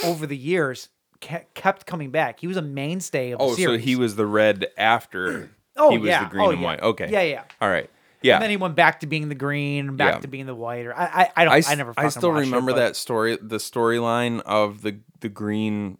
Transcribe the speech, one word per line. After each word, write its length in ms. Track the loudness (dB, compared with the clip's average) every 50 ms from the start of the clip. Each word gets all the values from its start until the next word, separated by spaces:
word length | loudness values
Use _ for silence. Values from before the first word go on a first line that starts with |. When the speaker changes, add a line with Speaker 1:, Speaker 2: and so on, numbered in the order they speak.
| -2
Speaker 1:
over 220 | -2 -2 -2 -4
the 100 | -6 -8
years, 520 | -6 -4 -2 0 0 0 -2 -4 -8 -12 -20 _ _ _ _ _ -20
ke-, 260 | -14 -10 -10 -10 -12 _ -10
kept 320 | -4 0 0 0 0 -4
coming 240 | -10 -8 -8 -6 -4
back. 300 | -2 -2 -2 -2 -2 -6
He 80 | -8 -6
was 80 | -6 -6
a 40 | -6
mainstay 680 | -6 -6 -6 -6 -6 -6 -6 -6 -6 -4 -4 -4 -4 -2
of 60 | 0
the 60 | 0
Speaker 2:
Oh, 60 | 0
so 60 | 2
Speaker 1:
series. 280 | 2 2 2 2 2 2
Speaker 2:
he 120 | 0 2
was 200 | 2 2 0 0
the 100 | 0 0
Red 400 | 2 4 4 6 4 4 2 -2 -6 -2
after 720 | 0 2 4 2 2 0 -6 -8 -6 -4 -4 -4 -6 -8 -12 _ _ _
Speaker 1:
<clears throat> 140 | _ _
Oh, 140 | 4 4 6
Speaker 2:
he 80 | 6 4
was 100 | 2 2
Speaker 1:
yeah. 160 | 2 0 0
Speaker 2:
the 60 | -2
green 140 | 0 2 2
Speaker 1:
Oh, 60 | 2
Speaker 2:
and 100 | 2 0
Speaker 1:
yeah. 60 | -2
Speaker 2:
white. 160 | -4 -4 -2 0
Okay. 260 | -2 -2 -2 -4 -2
Speaker 1:
Yeah, 120 | 0 0 0
yeah. 220 | 0 -2 -6 -10 -14 -8 -4
Speaker 2:
All 80 | -2 0
right. 180 | 0 0 -2 -4 _ _ _ _ _ _ 4
Yeah. 140 | 4 4
Speaker 1:
And 60 | 4 4
then 60 | 2
he 60 | 0
went 180 | 0 -2 -2 2
back 260 | 4 4 4 4 0
to 60 | -4
being 220 | -6 -4 -4 -4 -6
the 60 | -6
green 540 | -6 -6 -4 -4 -2 -2 -2 -4 -4 -4 -4
and 80 | -2 0
back 160 | 0 0 0
Speaker 2:
Yeah. 60 | -2
Speaker 1:
to 80 | -4 -10
being 180 | -12 -12 -12
the 80 | -12 -12
white. 320 | -10 -8 -8 -8 -8 -8
Or 80 | -8 -6
I, 80 | -4 -4
I, 280 | -2 2 2 2 4 4
I 80 | 4 6
don't, 80 | 6 6
Speaker 2:
I 60 | 6
s-, 100 | 4 4
Speaker 1:
I 40 | 0
never 160 | -2 -2 -6
Speaker 2:
I 40 | -4
Speaker 1:
fucking 160 | -2 -2 -2
Speaker 2:
still 200 | -2 0 0 0
Speaker 1:
watched 120 | 2 2 0
it, 40 | 2
Speaker 2:
remember 220 | 0 0 2 2 2
Speaker 1:
but 60 | 2
Speaker 2:
that 180 | 2 0 0
story, 400 | -2 -6 -2 -2 0 0 0 0
the 200 | -2 -6 -6 -6 -6
storyline 840 | -6 -6 -2 0 2 2 2 2 0 0 0 0 0 0 -2 -4 -4
of 380 | -2 0 0 0 0 -2 -6
the, 180 | -8 -8 -8 -8 -12 _ _ _
the 80 | -10 -10
green 720 | -8 -6 -4 -4 -2 -2 -2 -2 -2 -4 -4 -6 -8 -12